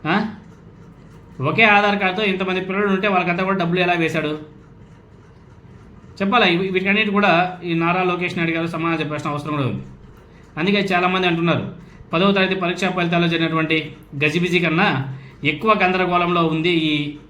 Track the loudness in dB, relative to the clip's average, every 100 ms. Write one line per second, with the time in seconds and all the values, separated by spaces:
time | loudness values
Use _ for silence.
0 | 0 -2 -2 -8 -20 -20 -20 -20 -20 -20
1 | -20 -20 -20 -4 -2 4 4 6 4 2
2 | 0 0 -2 0 -2 -2 -2 -2 0 2
3 | 2 0 0 -2 0 0 0 2 2 2
4 | 0 0 -4 -6 -10 -20 -20 -20 -20 -20
5 | -20 -20 -20 -20 -20 -20 -20 -20 -20 -20
6 | -20 -6 0 2 4 2 0 -2 0 0
7 | 2 2 4 4 2 -4 -4 -2 0 0
8 | 0 -2 -4 -2 -2 -2 -4 -4 -2 -2
9 | -4 -4 -4 -6 -4 -2 -2 -4 -10 -18
10 | -20 -20 -20 -20 -14 -2 0 2 2 0
11 | 2 2 0 2 2 0 -2 -12 -20 -20
12 | -4 2 4 4 2 0 -2 -2 -2 0
13 | 0 2 2 0 0 0 0 -2 -2 -14
14 | -14 -2 0 0 0 0 2 2 0 0
15 | -4 -10 -16 -4 -4 0 0 2 2 2
16 | 2 2 2 2 2 0 0 2 0 0
17 | -4 -8